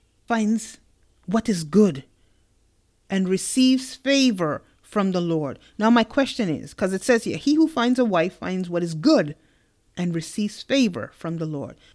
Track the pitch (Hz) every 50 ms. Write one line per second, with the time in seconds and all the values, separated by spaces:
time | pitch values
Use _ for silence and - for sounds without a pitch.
0 | _ _ _ _ _ _ 233 226 220 208 226 220 - - - - _ _ _ _
1 | _ _ _ _ _ - 185 226 - - 208 175 160 147 151 202 214 196 147 135
2 | - _ _ _ _ _ _ _ _ _ _ _ _ _ _ _ _ _ _ _
3 | _ _ 196 190 190 180 190 185 - - - 262 254 262 262 254 262 - - -
4 | _ 262 277 277 269 254 220 185 180 151 139 - - _ _ _ _ - - 208
5 | 196 190 180 180 175 170 165 160 151 135 117 - _ - _ - 208 226 233 240
6 | 220 226 - - 269 254 - - 226 175 151 - - 151 - - - 190 190 190
7 | - - 247 233 233 202 - 165 - 277 302 311 320 311 320 262 233 247 254 254
8 | 247 226 190 170 165 190 - - - - 185 185 185 175 170 175 175 170 165 156
9 | 156 285 320 254 170 147 151 - _ _ _ _ _ _ _ _ _ _ _ -
10 | 180 180 165 165 160 - - - 208 208 - - - _ 254 277 254 214 175 135
11 | 101 - - _ - 165 165 165 160 156 151 143 131 - - _ _ _